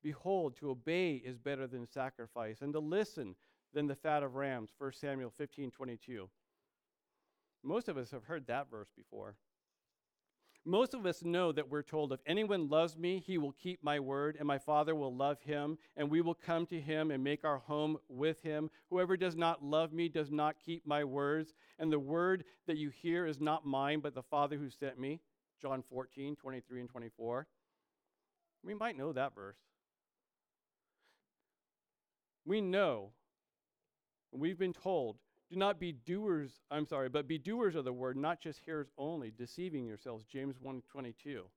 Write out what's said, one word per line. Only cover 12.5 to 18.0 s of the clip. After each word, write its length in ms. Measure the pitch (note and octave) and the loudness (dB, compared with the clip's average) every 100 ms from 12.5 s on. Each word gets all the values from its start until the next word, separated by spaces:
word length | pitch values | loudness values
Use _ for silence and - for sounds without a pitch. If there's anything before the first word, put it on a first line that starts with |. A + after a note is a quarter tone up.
| G3 D3+ | 2 4
loves 300 | D3+ E3+ D#3+ | 4 4 0
me, 220 | F3 F#3+ | -2 -2
he 180 | F3+ F#3 | 0 0
will 160 | C#3+ | 0
keep 280 | C3+ F3+ F3+ | -4 -8 -4
my 180 | D3 D3 | 0 0
word, 360 | C3+ C#3 D3 D3+ | 0 0 0 0
and 100 | D3 | 0
my 120 | C#3 | 0
Father 360 | - D3+ D3+ | 4 4 4
will 220 | D#3 C#3 B2+ | 2 0 2
love 240 | C#3 D3 | 0 0
him, 360 | D3 D3 D3 D#3 - - | -2 -2 -2 -6 -10 -4
and 140 | D3 | 2
we 100 | D#3 | 4
will 140 | E3+ E3 | 4 0
come 300 | - E3 E3+ | 0 0 0
to 140 | E3 | -4
him 300 | C#3+ D#3 D#3 | -2 0 2
and 120 | C3+ | 2
make 220 | C3+ D3 D#3 | 0 2 2
our 140 | C#3 | 0
home 380 | - D3 D3+ D#3 | 0 0 2 0